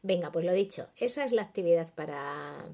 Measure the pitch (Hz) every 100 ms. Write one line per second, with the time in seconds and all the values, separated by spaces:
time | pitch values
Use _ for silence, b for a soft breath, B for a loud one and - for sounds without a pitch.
0 | 190 175 156 165 175 185 196 - - -
1 | 240 285 269 233 202 - 175 170 165 -
2 | 156 143 143 147 147 143 -